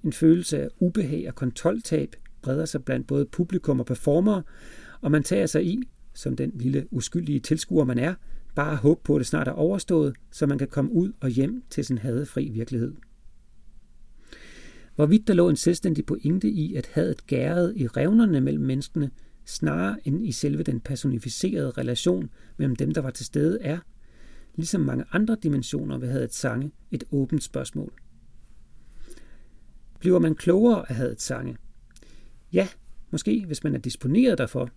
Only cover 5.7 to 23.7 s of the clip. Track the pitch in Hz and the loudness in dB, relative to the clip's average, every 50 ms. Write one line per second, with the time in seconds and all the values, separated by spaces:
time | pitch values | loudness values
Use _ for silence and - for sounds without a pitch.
5.7 | 190 262 254 - - - - - - - - - 127 - 135 156 - 123 120 131 | 0 -2 -4 -8 -12 -18 -20 -16 -16 -8 -6 -4 -2 -2 -2 -4 -4 -2 -2 0
6.7 | 139 139 139 - - 127 - - - 175 170 143 147 135 - - 156 160 - - | 0 0 -2 -2 -6 -6 -6 -2 -4 -4 -2 0 -2 -2 0 0 -2 -2 0 0
7.7 | 180 160 147 127 123 120 127 165 185 - - - - - - - - - 143 156 | 2 4 4 4 2 0 0 0 -2 -4 -8 -8 -8 -8 -8 -6 -2 -2 -2 0
8.7 | 156 135 107 147 160 - - - 143 151 123 - - 160 - 131 - - 151 170 | -2 4 4 4 4 4 2 2 2 2 2 0 0 0 0 0 0 2 2 2
9.7 | 196 190 - - 185 160 151 139 - - - - - - 156 143 143 135 139 - | 2 -2 0 2 2 2 2 2 -2 -6 -16 -18 -4 0 0 2 2 0 -2 -2
10.7 | - 147 135 131 240 165 180 196 - - - 131 117 127 135 160 233 254 - - | 0 -2 0 2 2 2 2 2 -2 -2 -2 0 2 2 2 0 0 -6 -10 -6
11.7 | - - 143 - 127 113 101 127 117 123 143 - - 139 135 147 107 113 117 - | -6 -4 -2 -2 -2 -2 -2 -2 -2 -2 -4 -4 -4 -4 -4 -2 -4 -6 -4 -4
12.7 | 127 117 117 - 139 - - - - - - - - - - - - - - - | -2 -2 -2 -2 -4 -10 -18 -20 -20 -20 -20 -20 -20 -20 -20 -20 -20 -20 -20 -18
13.7 | - - - _ - - - - - - - - - - - - - - - - | -20 -20 -20 _ -20 -20 -20 -20 -20 -20 -20 -20 -20 -20 -20 -20 -20 -18 -18 -18
14.7 | - - - - - - 151 151 185 220 214 - 196 170 175 180 156 - - 175 | -20 -20 -20 -12 0 2 4 6 6 6 6 6 6 6 6 6 4 4 4 2
15.7 | 175 - - 180 156 151 - - 147 - - - 170 190 190 214 220 175 151 170 | 2 2 2 0 0 0 0 -2 -4 0 2 2 2 2 2 0 0 0 -2 -2
16.7 | - 139 117 - - - 165 185 - - - - 139 127 131 147 165 180 175 175 | -2 -6 -6 -2 0 0 2 2 0 -4 -2 -2 0 0 2 2 2 2 2 0
17.7 | 226 208 135 110 - 131 139 170 214 226 233 208 165 135 127 139 147 151 139 131 | 0 -2 -2 -2 0 0 2 6 6 6 6 6 4 4 2 2 0 0 0 0
18.7 | 131 139 143 - - 165 143 139 - - - - - - - - - - - 151 | -2 -2 -4 -4 -2 -2 -2 -2 -4 -12 -20 -20 -20 -20 -16 -12 -6 -2 0 0
19.7 | 151 170 180 - 214 - - 143 135 175 226 190 120 - - 147 143 151 165 - | 0 2 0 -2 -2 -2 -2 -2 -2 0 -2 -4 -2 -2 -2 0 0 0 0 -2
20.7 | 123 117 - - 135 - - 139 131 117 - 123 - - - 190 214 170 143 131 | -2 -2 -4 -6 -8 -2 -2 -2 -2 -2 -4 -6 -6 -2 -2 -2 0 0 -2 -4
21.7 | 120 - 131 123 123 117 - 175 180 185 - - - - - - - - 147 135 | -4 -4 -4 -2 -2 0 0 0 0 0 -2 -8 -10 -18 -20 -18 -6 -2 -2 -2
22.7 | 123 - 135 143 151 165 135 131 120 - 117 - - 147 147 160 190 226 - 139 | 0 0 -2 0 0 -2 -2 -4 -6 -8 -12 -4 0 2 2 2 0 0 -2 -4